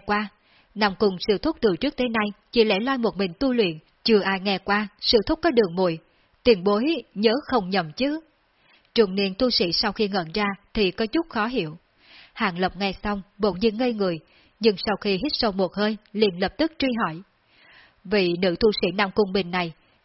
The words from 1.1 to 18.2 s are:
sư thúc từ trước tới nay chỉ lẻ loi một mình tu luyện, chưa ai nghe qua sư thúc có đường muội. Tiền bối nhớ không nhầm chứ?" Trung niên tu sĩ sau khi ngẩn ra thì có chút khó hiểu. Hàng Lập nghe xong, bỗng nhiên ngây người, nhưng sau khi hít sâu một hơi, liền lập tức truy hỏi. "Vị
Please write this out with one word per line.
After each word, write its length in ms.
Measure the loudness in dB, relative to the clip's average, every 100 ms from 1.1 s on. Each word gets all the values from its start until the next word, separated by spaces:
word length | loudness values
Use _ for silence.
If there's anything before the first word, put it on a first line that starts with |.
| 0
sư 180 | -2 -2
thúc 200 | 0 0
từ 140 | 0 2
trước 160 | -2 -2
tới 120 | -2
nay 160 | -2 -4 -6 _
chỉ 120 | 2
lẻ 160 | 4 4
loi 180 | 0 0
một 200 | -2 -2
mình 160 | -4 -2
tu 140 | 0
luyện, 260 | 2 0 -2 _ _
chưa 160 | 2 4
ai 200 | 4 -2
nghe 180 | -2 -4
qua 300 | 0 -2 -2 _
sư 180 | 2 2 2
thúc 120 | 0
có 100 | 2
đường 240 | 2 2 2
muội. 240 | 0 0 _ _ _ _
Tiền 200 | 4 4
bối 200 | 4 2 2 -2 -6 0
nhớ 180 | 2 2 0
không 180 | -2 0
nhầm 220 | -4 -4
chứ?" 280 | -4 -2 -4 -8 _ _ _ _ _ _
Trung 220 | 0 2 2
niên 180 | -2 0
tu 120 | 0
sĩ 220 | 0 0
sau 200 | 0 -4
khi 160 | -2 -2
ngẩn 240 | -2 -4
ra 140 | -2 -4 -4 _
thì 180 | 0 0
có 140 | 0 -2
chút 200 | -2 -2
khó 160 | -4 -2
hiểu. 320 | -2 -6 -8 _ _ _ -20 -20
Hàng 260 | -4 -4 0
Lập 120 | -2 -2
nghe 160 | -6 -4
xong, 180 | -6 -6 -8 _
bỗng 220 | -2 2
nhiên 180 | 0 2
ngây 160 | -2
người, 260 | 0 -2 -2 -8 _ _ _
nhưng 160 | 2 2
sau 180 | -2 -4
khi 100 | -2
hít 200 | -2 -2
sâu 180 | -2 -2
một 240 | 0 -2 0
hơi, 220 | -2 -2 _
liền 260 | 0 0 2
lập 140 | -4 0
tức 140 | -2 0
truy 80 | -2 -2 -4
hỏi. 160 | -6 -16 _ _ _ _ -20 -20 _
"Vị 300 | -2 2